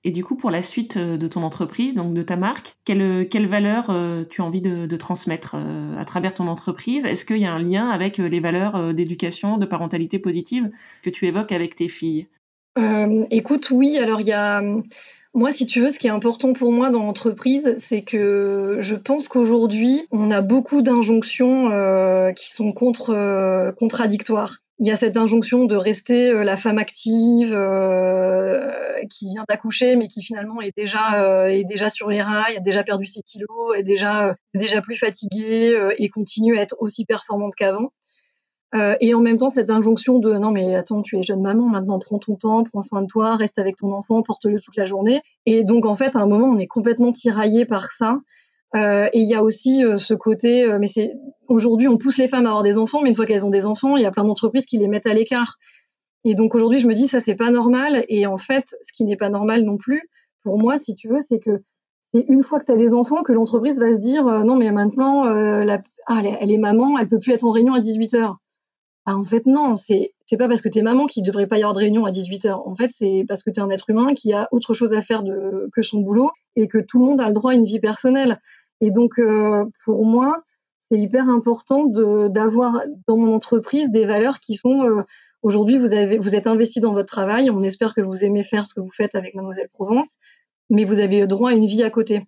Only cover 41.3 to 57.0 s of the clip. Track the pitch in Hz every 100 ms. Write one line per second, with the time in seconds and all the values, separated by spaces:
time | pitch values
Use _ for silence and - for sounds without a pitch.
41.3 | 190 196 220 240 202 190 190 - 208 -
42.3 | 202 220 220 226 202 190 202 190 226 220
43.3 | 226 214 - 196 190 196 196 - 226 226
44.3 | 208 208 208 - - 190 190 208 269 -
45.3 | _ - 226 202 233 220 202 262 262 202
46.3 | 208 262 220 180 - 220 233 240 240 240
47.3 | 214 214 220 240 208 - - 220 269 _
48.3 | _ _ _ _ 214 208 202 208 233 214
49.3 | 220 220 214 254 269 240 202 - 208 220
50.3 | 214 233 247 240 208 202 220 208 269 277
51.3 | - _ 233 226 226 262 226 262 262 254
52.3 | 262 240 214 202 208 220 294 277 226 220
53.3 | 208 202 196 202 220 269 285 208 185 208
54.3 | 202 226 240 262 233 202 208 226 214 226
55.3 | 247 233 - _ _ _ _ _ _ 226
56.3 | 202 226 226 226 269 240 220